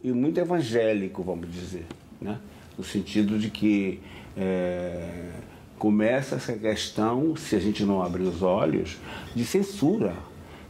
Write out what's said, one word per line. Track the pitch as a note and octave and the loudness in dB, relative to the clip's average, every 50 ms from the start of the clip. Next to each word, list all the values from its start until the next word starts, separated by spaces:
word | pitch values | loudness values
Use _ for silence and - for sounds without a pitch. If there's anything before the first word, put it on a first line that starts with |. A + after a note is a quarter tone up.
| - | -2
e | B2+ | 0
muito | B2 B2 C3 D3+ E3+ F3 | 2 2 2 2 2 2
evangélico, | F3 E3 F3+ E3+ C#3+ A2 A2+ A#2+ A2+ A2 A2 G2+ F#2+ F#2+ - G2 F2 | 2 2 2 2 2 2 2 4 4 4 4 2 0 -2 -4 -4 -4
vamos | F#2 F2 E2+ E2+ E2+ | -4 -4 -4 -6 -8
dizer, | F2 F2+ F2+ F2 F2+ E2+ E2+ E2+ - - - - - - | -8 -10 -8 -8 -8 -8 -10 -10 -14 -16 -18 -20 -14 -10
né? | - G2+ G#2+ - - - - - - - - - | -8 -8 -8 -8 -10 -16 -20 -20 -20 -14 -12 -10
No | F#2+ | -6
sentido | - - G#2 F2+ - - G#2+ G#2+ G2+ A2 G#2+ | -4 -2 -2 -2 0 2 4 4 4 4 2
de | G#2+ G#2+ | 0 -2
que, | - - G#2+ G#2+ G#2 G2+ G2 F#2+ F2+ - - - - - - - - | 0 2 4 4 4 4 2 0 -2 -4 -8 -14 -16 -16 -16 -10 -6
é, | G2 F#2+ F#2+ F#2 F#2 F2+ F2+ F2+ F2+ F2+ F2+ F2 F2 E2 E2+ F2 F2 F2 F2 E2+ - - - - - - - - - | -2 0 0 0 0 0 0 -2 -2 -4 -4 -6 -6 -8 -8 -8 -10 -10 -10 -10 -12 -14 -16 -18 -20 -20 -16 -6 0
começa | - G#2+ G#2+ G#2+ G#2+ A2+ B2+ C#3 C#3 - C#3+ | 2 4 6 6 6 4 4 2 0 0 -4
essa | C3+ - - A#2 | -4 -4 -4 -4
questão, | G#2 A2 A2 G#2 - - - - A2 G#2+ A2+ A#2+ C3 D3+ E3 D#3 | -2 0 0 0 0 -2 -4 -2 0 2 2 2 2 2 0 0
se | - - - A2 | -2 -2 0 0
a | G2+ | 2
gente | F#2 G#2 G#2 - G#2 | 2 2 2 2 2
não | G2 G2 F#2 | 2 2 2
abrir | F2+ F2+ F2 F2+ | 2 0 0 0
os | F#2 F#2 F2 E2+ | 0 0 0 2
olhos, | F#2+ F2+ F2+ F2+ E2 D#2+ D2 - - - - - - - - - - - - | 2 4 4 4 4 4 2 2 0 -2 -6 -10 -12 -12 -12 -12 -10 -6 -4
de | A#2 A#2+ | -2 0
censura. | - - F#3+ G3+ G3 - - - D#3 G#3 G#3+ A2 F#2 E2+ F#2+ - - - - - - - - - | 2 2 2 2 0 0 2 2 4 4 4 2 0 -2 -4 -10 -14 -16 -18 -18 -18 -18 -18 -18